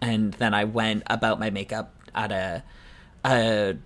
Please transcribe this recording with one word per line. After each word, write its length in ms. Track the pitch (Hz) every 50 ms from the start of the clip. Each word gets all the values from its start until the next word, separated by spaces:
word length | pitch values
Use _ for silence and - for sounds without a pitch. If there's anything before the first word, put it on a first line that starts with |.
And 320 | - 117 113 107 110 104 92
then 180 | - 123 113 104
I 100 | 104 104
went 400 | 107 110 117 110 110 107 107 -
about 320 | - 110 117 - 110 107 98
my 120 | 110 110
makeup 440 | 98 98 98 - 107 110 110 - - - - - -
at 180 | - 110 107 107
a, 300 | 95 92 95 85 82 - - - - - - - - - - - - -
a 520 | 131 135 123 113 113 110 104 104 98 92 76 -